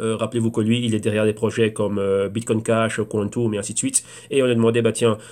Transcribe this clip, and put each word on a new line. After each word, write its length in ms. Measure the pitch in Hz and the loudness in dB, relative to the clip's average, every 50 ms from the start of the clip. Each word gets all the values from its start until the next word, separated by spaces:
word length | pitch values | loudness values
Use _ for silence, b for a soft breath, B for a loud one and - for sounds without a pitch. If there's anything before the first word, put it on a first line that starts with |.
Euh, 160 | 113 113 110 | -4 -4 -2
rappelez-vous 340 | 104 113 110 - 120 110 113 | -2 -4 -2 -2 0 0 0
que 100 | 117 117 | 0 0
lui, 240 | 107 110 117 120 120 | 2 2 2 0 0
il 80 | 117 110 | 0 0
est 20 | 107 | 0
derrière 260 | 98 110 104 107 107 | 0 0 0 2 2
des 100 | 107 104 | 0 0
projets 380 | - 113 107 - 117 113 107 110 | 0 -2 -2 2 2 2 2 2
comme, 280 | - 104 98 101 101 | 0 -2 -2 0 0
euh, 280 | 98 98 98 98 98 98 | 0 2 2 2 0 0
Bitcoin 360 | 98 110 113 - 113 113 113 | -2 -6 -2 -2 -2 -2 0
Cash, 360 | - 113 113 113 110 - - 104 | 0 2 2 2 0 0 -4 -4
Quantum 520 | - - 104 101 101 - 123 120 110 104 | -2 -2 -4 -2 -2 -2 -2 -2 -2 -2
et 40 | 101 | -4
ainsi 160 | 95 - 110 | -6 -6 -6
de 40 | - | -4
suite. 240 | - 135 135 - B B B B B B | -4 -2 -2 -2 B B B B B B
Et 140 | 143 139 127 | 0 2 2
on 40 | |
lui 40 | 123 | 2
a 40 | 120 | 2
demandé, 260 | 113 113 113 117 120 117 | 4 4 4 4 4 2
bah 80 | 113 | 2
tiens, 280 | 110 - 120 113 107 107 B B | 0 2 2 2 2 0 B B